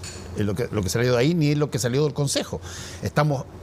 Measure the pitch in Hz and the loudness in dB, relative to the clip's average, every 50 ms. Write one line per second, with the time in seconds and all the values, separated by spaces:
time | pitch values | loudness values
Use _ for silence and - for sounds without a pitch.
0 | - - - - - - - - 107 101 101 85 120 - - 104 95 90 - 113 | -14 -14 -12 -12 -12 -8 -4 -2 0 0 0 -2 -2 -2 0 -2 0 0 0 2
1 | 120 127 123 117 120 151 175 175 147 143 151 147 151 - - 117 101 120 120 139 | 4 4 4 4 4 4 4 4 4 4 4 2 2 0 0 -2 0 0 2 2
2 | 156 143 131 - 143 143 - 294 - - - 80 - - - - - - - - | 2 2 0 0 0 0 0 -2 -2 -2 -6 -8 -8 -10 -12 -12 -12 -12 -10 -6
3 | - 104 - 147 151 151 143 127 - - - - | -6 -2 2 2 2 2 2 -2 -4 -8 -12 -14